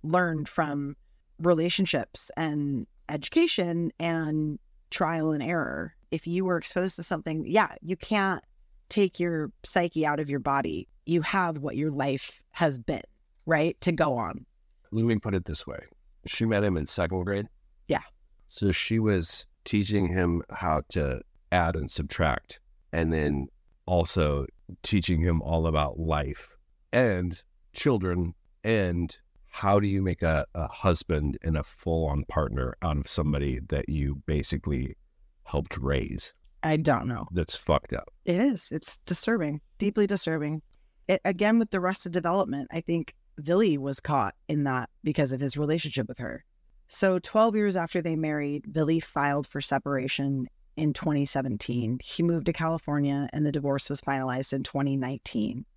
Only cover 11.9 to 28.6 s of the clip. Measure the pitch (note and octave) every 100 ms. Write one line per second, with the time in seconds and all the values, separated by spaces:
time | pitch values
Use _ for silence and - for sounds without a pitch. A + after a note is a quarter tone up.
11.9 | C#3+ C#3 C3+ - - _ - E3 C3 A#2
12.9 | C#3 - _ _ _ - D#3 E3 - -
13.9 | D#3+ D#3 B2 F2+ - - _ _ _ _
14.9 | G#2+ A#2 A2 A2 F#2+ F2 D#2 - - -
15.9 | _ _ _ - - A2+ G#2 G#2 F2 D2+
16.9 | - E2+ F#2 F2+ G2+ G#2+ _ _ _ -
17.9 | D#3 - _ _ _ _ - G2+ F2+ -
18.9 | A2+ G#2+ F#2+ E2 - - _ - G#2+ G2
19.9 | G#2 F2+ F2+ F2 E2+ - - F2+ D#2 -
20.9 | - C#2+ B1+ - _ _ F2+ E2 E2 C2+
21.9 | - D2 - D#2+ B1 _ - _ _ _
22.9 | D#2+ D#2+ D#2+ D2 C#2 C2+ _ _ _ -
23.9 | F2+ E2+ - D2+ C#2+ C#2 _ - F2+ -
24.9 | G2+ F2 E2 F2 E2 - E2 D#2+ D2+ C#2+
25.9 | - E2 D2+ C#2+ - - - _ _ _
26.9 | A#2+ B2 F#2 F2+ E2+ _ _ _ - D3
27.9 | A2+ F#2 F2+ E2+ - _ _